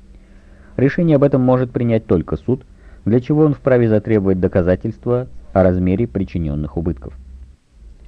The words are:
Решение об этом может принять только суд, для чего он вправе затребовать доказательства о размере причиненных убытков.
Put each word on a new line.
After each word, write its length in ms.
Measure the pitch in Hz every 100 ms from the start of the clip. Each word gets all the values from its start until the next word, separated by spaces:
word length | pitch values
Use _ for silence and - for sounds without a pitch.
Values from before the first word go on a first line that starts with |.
| - - - - - - - -
Решение 400 | 131 - 170 143
об 60 |
этом 180 | 139 139
может 280 | 127 127 127
принять 380 | 120 120 113 -
только 280 | 92 - 78
суд, 280 | - 135 - - - - 98
для 140 | 123
чего 240 | 123 151
он 100 | 156
вправе 340 | 139 135 127 113
затребовать 520 | 107 107 110 95 92
доказательства 880 | 90 101 87 90 113 110 120 123 127 - -
о 80 | 98
размере 460 | 92 90 90 98 117
причиненных 720 | 98 92 92 78 73 76 -
убытков. 380 | 85 69 - - - - - - _ _ - -